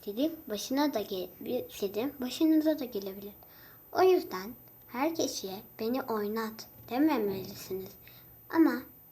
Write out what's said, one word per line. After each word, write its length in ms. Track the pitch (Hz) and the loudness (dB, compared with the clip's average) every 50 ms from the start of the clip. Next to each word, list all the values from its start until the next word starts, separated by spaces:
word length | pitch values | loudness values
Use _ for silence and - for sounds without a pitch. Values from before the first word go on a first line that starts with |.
| - | -12
Sizin 340 | 208 202 226 285 320 330 - - - | -8 -2 -2 -2 -2 -2 -6 -8 -8
başına 460 | 214 202 - - 262 277 302 294 269 | -6 -6 -4 -2 0 2 2 2 0
da 80 | 214 | -2
ge-, 260 | 202 - 196 185 180 - - - | -4 -4 -6 -6 -6 -8 -12 -10
bir, 300 | 220 233 247 247 - - | -6 -4 -4 -4 -4 -6
sizin 440 | - - 208 190 196 208 247 294 - - | -6 -6 -6 -4 -2 -2 -4 -4 -4 -6
başınıza 580 | 247 247 - - 330 311 320 311 302 311 311 285 | -6 -6 0 2 4 6 6 6 6 4 2 0
da 60 | 262 | -4
gelebilir. 480 | 233 - 202 202 190 190 202 202 208 - - - - - - - - - - - - | -6 -6 -6 -6 -6 -10 -10 -12 -14 -14 -16 -20 -20 -20 -20 -20 -20 -20 -20 -20 -4
O 100 | - - | 4 6
yüzden 520 | 370 370 359 - - - 190 185 190 226 247 - - - - - - - | 8 8 8 6 2 -2 -8 -8 -8 -10 -12 -14 -18 -20 -20 -20 -18 -10
her 260 | - 240 277 330 330 | -2 0 0 0 2
kişiye 480 | - - - - - - 190 190 214 - - - - | 0 0 0 -2 -6 -6 -8 -8 -10 -14 -16 -10 -6
"Beni 220 | 220 226 247 269 | -2 -2 -2 -2
oynat." 640 | - - 226 214 208 208 214 226 226 220 220 - - - - - - - | -2 -2 -2 -2 -2 -2 -2 -2 -4 -4 -6 -10 -16 -18 -20 -20 -12 -4
dememelisiniz. 1000 | 233 262 302 320 285 233 208 202 196 190 185 190 202 - - - 185 190 190 - - - - - - - - - - - - - | 2 4 4 4 4 4 2 0 -2 -4 -6 -8 -10 -12 -8 -8 -6 -8 -8 -10 -14 -20 -20 -20 -20 -20 -20 -20 -20 -20 -12 0
Ama 220 | - 330 320 269 240 254 - - - - - - | 4 6 6 6 4 0 -6 -12 -20 -20 -20 -20